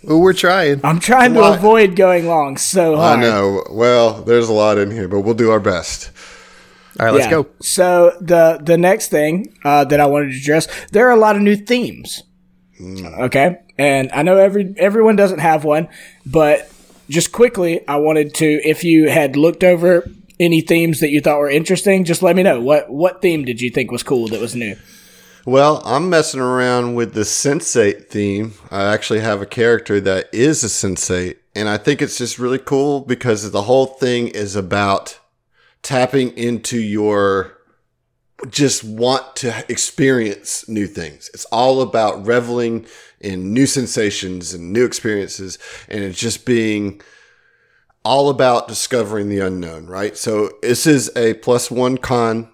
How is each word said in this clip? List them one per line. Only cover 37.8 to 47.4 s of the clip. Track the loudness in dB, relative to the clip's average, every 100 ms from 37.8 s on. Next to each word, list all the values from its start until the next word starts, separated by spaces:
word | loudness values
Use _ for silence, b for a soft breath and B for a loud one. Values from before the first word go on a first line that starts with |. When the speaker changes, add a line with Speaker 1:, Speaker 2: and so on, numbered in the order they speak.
| _ _ _ _ _ _ -10
Speaker 3:
just | -2 -2 -2
want | -8 -4 0 0 -4 -10
to | -8 -8 -10
experience | -8 -8 -2 0 0 -2 -6 -10 -12 -8
new | -6 -6
things. | -8 -14 -14 -20
It's | -18 -8
all | 0 2 2
about | 0 -2 -2 -4 -2
reveling | -2 -2 -4 -4 -6 -12 b b b
in | -10 -8 -4
new | 0 0
sensations | -2 -6 -4 -4 -4 -10 -10 -12
and | -14 -6
new | -2
experiences, | -2 -2 -6 -6 -6 -12 -16 -16 B B B
and | -10
it's | -10 -8
just | -8 -8 -2
being | -2 0 -4 -6 -10 b b b b